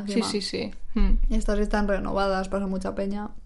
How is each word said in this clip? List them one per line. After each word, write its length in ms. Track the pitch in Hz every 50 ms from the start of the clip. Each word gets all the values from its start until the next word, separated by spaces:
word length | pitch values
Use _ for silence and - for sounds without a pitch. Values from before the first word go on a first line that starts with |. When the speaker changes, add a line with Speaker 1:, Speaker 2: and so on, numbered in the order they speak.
| 202
Speaker 1:
Sí, 60 | 202 202
Speaker 2:
encima. 120 | 233 196 202
Speaker 1:
sí, 120 | 214 202
sí. 300 | 190 - - 190 - 196 - - - - -
Mm. 240 | 208 196 190 220 - - -
Speaker 2:
Estas 300 | 226 220 - - 208 208
están 300 | 208 202 214 208 208 196
renovadas, 600 | 196 190 196 - - 196 196 196 190 190 190 190
pasa 180 | 190 196 202
mucha 280 | 190 190 185 - 196 190
peña, 340 | 196 196 196 202 208 208 - - - -